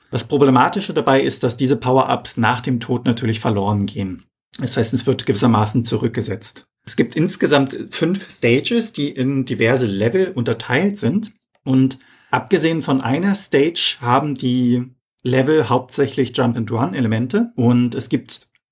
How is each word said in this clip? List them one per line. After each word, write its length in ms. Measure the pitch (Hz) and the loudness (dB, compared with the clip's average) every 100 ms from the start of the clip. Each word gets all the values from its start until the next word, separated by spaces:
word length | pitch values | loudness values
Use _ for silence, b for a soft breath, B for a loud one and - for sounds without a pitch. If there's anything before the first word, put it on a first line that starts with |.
| _ | _
Das 140 | 120 | -6
Problematische 720 | - 143 143 127 151 208 - 156 | -2 4 6 6 4 0 -2 -2
dabei 260 | 139 135 | 2 2
ist, 220 | 135 127 | 2 -2
dass 140 | 127 117 | -2 0
diese 180 | 131 131 | 0 0
Power-Ups 640 | 127 131 - 120 - - | 2 2 2 -2 -4 0
nach 240 | 110 120 | 0 0
dem 180 | 143 120 | -2 -4
Tod 260 | - 127 127 | -2 -2 0
natürlich 340 | 117 113 107 | 0 -2 -2
verloren 460 | - 101 98 104 98 | 0 0 0 0 -2
gehen. 380 | - 98 87 _ _ _ - | -4 -6 -8 _ _ _ -8
Das 180 | 131 - | -4 -2
heißt, 160 | - | 0
es 120 | 127 135 | 0 0
wird 220 | 127 - | -2 0
gewissermaßen 580 | 101 123 113 107 127 107 | 2 2 2 2 0 -2
zurückgesetzt. 800 | 110 120 123 110 98 - - _ _ | -2 -2 -4 -6 -8 -10 -18 _ _
Es 120 | - - | -6 -2
gibt 200 | - - | 0 0
insgesamt 640 | 170 - 131 143 135 - - | -2 0 2 2 2 -4 -10
fünf 400 | - 160 190 - | -4 -2 -2 -6
Stages, 600 | - 120 127 147 233 214 | -2 2 2 2 -2 -4
die 160 | - 143 | -6 -6
in 360 | 135 131 135 131 | -2 -2 0 -2
diverse 400 | 107 113 127 120 | 0 2 2 0
Level 460 | 98 110 185 185 | 0 0 2 0
unterteilt 640 | 185 123 - - 123 196 202 | -2 -4 -4 -2 0 0 -2
sind. 360 | 117 185 226 _ _ _ | -2 -2 -6 _ _ _
Und 360 | 135 131 131 135 b b b | 0 2 2 0 b b b
abgesehen 500 | 127 127 180 160 160 | -4 0 0 2 0
von 200 | - 135 | 0 -2
einer 340 | 117 139 190 196 | 0 -2 0 -2
Stage 640 | - 180 147 - - - | 0 2 2 0 -4 -4
haben 320 | 120 131 151 | 0 0 0
die 520 | 139 131 127 123 123 127 _ _ _ | -4 -2 0 2 0 -2 _ _ _
Level 480 | 123 131 135 156 135 | -2 0 2 2 2
hauptsächlich 680 | 123 131 - 139 - 123 - | -2 -2 -2 -2 0 -2 0
Jump-and-Run-Elemente. 1160 | 120 120 110 113 147 180 117 113 127 208 233 - | 0 0 -4 -2 -2 0 0 0 0 -2 -2 0
Und 380 | 120 123 123 | 2 4 2
es 160 | 135 - | -2 -4
gibt 380 | 127 - - - _ _ | -4 -6 -14 -14 _ _